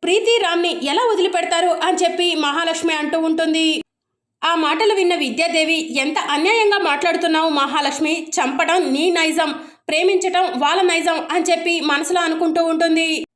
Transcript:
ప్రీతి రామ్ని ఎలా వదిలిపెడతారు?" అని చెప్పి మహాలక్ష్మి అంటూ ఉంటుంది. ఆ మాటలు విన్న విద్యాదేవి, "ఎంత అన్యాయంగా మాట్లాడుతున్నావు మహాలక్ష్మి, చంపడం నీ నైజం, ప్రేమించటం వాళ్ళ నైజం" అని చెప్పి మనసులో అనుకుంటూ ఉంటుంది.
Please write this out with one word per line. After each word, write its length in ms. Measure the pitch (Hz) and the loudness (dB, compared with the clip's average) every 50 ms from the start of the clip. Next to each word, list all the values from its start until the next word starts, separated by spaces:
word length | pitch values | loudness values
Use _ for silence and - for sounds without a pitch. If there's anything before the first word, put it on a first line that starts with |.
| - | 0
ప్రీతి 380 | 339 359 427 - 427 466 466 415 | 2 0 2 2 2 2 2 2
రామ్ని 420 | 349 339 349 339 349 330 339 247 277 | 0 0 0 0 0 -2 -2 -4 -2
ఎలా 140 | 277 359 494 | 0 0 2
వదిలిపెడతారు?" 640 | 480 440 359 359 392 359 349 339 349 339 339 349 359 | 2 2 2 0 0 0 0 -2 0 0 0 2 0
అని 300 | 349 - 320 339 370 349 | 0 0 0 0 0 2
చెప్పి 380 | 359 339 349 359 349 349 339 | 0 0 0 0 0 0 0
మహాలక్ష్మి 580 | 311 302 285 285 320 339 330 330 330 330 330 320 | 0 -2 -2 -2 -2 -2 -2 -4 -2 -2 -2 -2
అంటూ 260 | 302 302 294 320 330 | 0 -2 -2 -2 -2
ఉంటుంది. 600 | 320 320 320 320 330 320 320 320 320 320 311 294 320 _ _ _ _ _ _ _ _ _ _ _ - | 0 0 0 0 0 0 0 0 2 0 0 -2 -6 _ _ _ _ _ _ _ _ _ _ _ -2
ఆ 120 | 311 339 | -2 0
మాటలు 380 | 330 320 294 311 320 440 415 427 | 0 0 0 0 0 2 0 2
విన్న 220 | 392 381 349 359 | 2 2 0 0
విద్యాదేవి, 840 | 330 294 262 220 240 320 339 339 320 311 311 330 320 320 320 240 269 | 0 -2 -4 -2 -2 -2 0 0 0 0 0 0 -2 -2 -4 -4 -2
"ఎంత 200 | 262 294 302 330 | -2 -2 -2 -2
అన్యాయంగా 580 | - - 285 294 311 370 440 466 440 415 403 403 | -2 -2 -2 0 2 2 2 2 2 2 2 2
మాట్లాడుతున్నావు 720 | 392 330 285 285 - 349 339 349 339 339 320 311 320 330 | 0 0 0 0 0 0 0 0 0 0 2 2 0 0
మహాలక్ష్మి, 760 | 302 285 277 277 254 302 285 277 277 - 311 302 311 339 320 - | 0 0 0 0 0 -2 -2 -2 -2 -2 -2 -2 -2 -4 -4 -6
చంపడం 640 | - - 294 254 277 269 330 311 330 370 349 277 262 | -4 -2 -2 -2 0 -2 0 2 2 0 2 0 0
నీ 160 | 277 311 370 | 0 0 0
నైజం, 420 | 339 339 320 320 311 320 320 302 311 - - - - _ _ - | 2 2 0 0 2 0 0 -2 -2 -8 -10 -18 -20 _ _ -2
ప్రేమించటం 640 | 302 311 349 370 392 359 370 381 359 349 381 349 - 247 | -2 2 2 2 2 2 0 0 0 2 0 0 0 -2
వాళ్ళ 240 | 277 285 320 370 | 0 0 2 2
నైజం" 460 | 381 359 339 330 311 339 330 311 - - | 2 2 2 2 2 0 0 -2 -2 -2
అని 140 | 294 359 339 349 | -2 -2 2 2
చెప్పి 280 | 339 330 339 359 339 339 | 0 0 0 0 0 0
మనసులో 420 | 277 302 285 285 320 311 359 359 | 0 0 0 0 0 0 0 0
అనుకుంటూ 440 | 339 320 320 320 349 330 320 339 339 | 0 0 0 0 0 0 2 0 0
ఉంటుంది. 600 | 330 330 320 339 330 320 320 330 330 311 311 320 - _ | 0 2 0 2 2 2 2 2 0 -2 -2 -4 -8 _